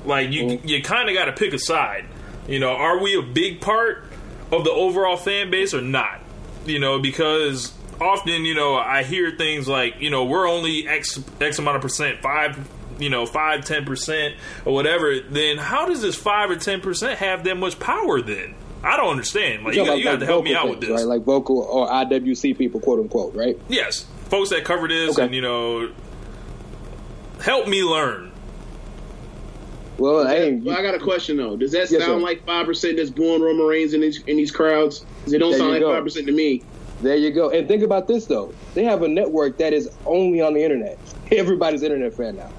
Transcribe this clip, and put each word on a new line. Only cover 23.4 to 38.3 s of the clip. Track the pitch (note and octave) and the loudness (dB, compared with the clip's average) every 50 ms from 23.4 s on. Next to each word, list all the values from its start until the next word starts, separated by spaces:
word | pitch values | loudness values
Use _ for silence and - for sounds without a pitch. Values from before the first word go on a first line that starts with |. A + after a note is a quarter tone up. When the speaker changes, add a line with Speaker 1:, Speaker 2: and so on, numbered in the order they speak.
| A#2 B2+ - - - - | 0 0 -2 -2 -4 -2
Speaker 1:
Yes. | B3+ B3 A#3 G2+ - - - - - - - - | 0 0 0 -2 -4 -8 -8 -14 -16 -16 -2 0
Folks | G3 G3 G3 G3 | 2 2 2 2
that | F#3+ D#3+ - | 0 -2 0
cover | - E3+ F3 E3 | 0 0 0 0
this | E3 E3 E3 D#3+ D#3 D3 C#3 | 0 0 2 2 2 4 2
Speaker 2:
Okay. | B2 | 2
Speaker 1:
and, | B2 B2+ | 2 0
you | C3 | -2
know, | B2+ B2 A#2+ A#2+ A#2 A#2 A#2 A#2 A#2 A#2 - - - - - - - - - - - - - - - - - - - - - - - - - - - - - - | -2 0 0 0 0 -2 -2 -2 -4 -6 -8 -14 -16 -16 -14 -14 -14 -14 -14 -14 -14 -14 -14 -14 -14 -14 -14 -14 -14 -14 -14 -14 -14 -14 -14 -14 -14 -16 -14 -4
help | - - C4 C4+ - | 0 2 2 2 2
me | G#3 G3 G3 | 0 0 2
learn. | F#3 E3+ D#3+ D#3 D3 B2+ G#2+ F#2 F2 F2+ - - - - - - - - - - - - - - - - - - - - - - - - - - - - - - - - - - | 2 2 2 2 0 0 -2 -6 -10 -14 -16 -16 -16 -14 -14 -14 -16 -14 -16 -14 -14 -14 -14 -14 -16 -16 -16 -16 -16 -16 -14 -14 -14 -14 -14 -16 -16 -14 -14 -14 -14 -14 -2 0
Speaker 2:
Well, | C3 C#3 D3+ D#3 C#3+ C3 | 2 4 4 4 4 4
hey, | D3 E3 E3+ D3 C3 | 4 4 4 2 0
Speaker 3:
Well, | A#2 A#2 - E3+ F#3 | 0 -2 -2 -2 -2
I | |
got | G3 G3 F#3+ | 0 -2 -2
a | E3+ | -2
question, | - G3+ F#3 F3 - - D3+ C#3+ | 0 0 0 0 -2 -2 -2 -2
though. | B2+ G#2+ G#2 | -2 -2 -2
Does | A2 B2+ C#3 | -2 -2 0
that | D3+ F3+ F#3 F3 | 2 0 2 4
Speaker 2:
Yes, | |
Speaker 3:
sound | E3 D#3 - | 4 4 4
Speaker 2:
sir. | C3+ B2 - | 4 2 2
Speaker 3:
like | E3+ F3 E3+ E3+ - | 2 0 -2 -4 -2
five | E3+ E3+ E3+ E3 | -2 0 0 0
percent | E3 E3+ - - E3+ D#3+ E3 | 0 0 0 0 0 2 0
that's | D#3 C#3 | 0 -2
booing | B2+ C#3+ E3 E3 E3 D#3+ | 0 2 2 4 4 4
Roman | D#3+ D#3+ D#3 D#3+ D#3 | 4 4 4 4 4
Reigns | D#3 D#3 D#3+ D#3+ D3+ D#3 | 4 4 4 2 2 2
in | D#3 | 2
these, | D#3 D#3 D3+ - - | 2 2 0 -2 -2
in | - D3+ | 0 2
these | D3+ D3+ D3 | 2 2 0
crowds? | - - D#3+ D#3 D#3 D3+ D#3 D3 D3 - - - - - - | 2 2 4 4 6 4 4 2 0 -6 -14 -16 -16 -10 -2
'Cause | C#3+ | 0
it | D3 D3+ | 2 4
don't | E3 E3+ | 4 4
Speaker 2:
There | E3+ E3+ | 4 4
Speaker 3:
sound | E3 D3 | 4 4
Speaker 2:
you | C#3 | 4
Speaker 3:
like | D#3 | 4
Speaker 2:
go. | D#3 D#3+ E3 | 4 4 4
Speaker 3:
five | E3 D3 | 2 0
percent | D3+ D3 D#3+ C#3 | -2 -4 -4 0
to | C#3 | 2
me. | C#3+ D#3 D#3 D3 C3 B2 - - - - - - - - | 2 4 4 2 2 0 -4 -12 -16 -16 -14 -14 -10 -2
Speaker 2:
There | A2+ C3 C#3+ | 2 2 4
you | D3+ D3 D3+ | 4 4 4
go. | D3 E3 E3 C#3+ | 4 2 2 4
And | D3 E3 D#3 | 4 2 4
think | C#3+ G#3 G#3+ | 4 4 4
about | G#3 G3 G3 F#3+ F#3 | 4 4 4 2 4
this, | - A#3 A3+ A3 | 2 0 0 2
though. | - | 0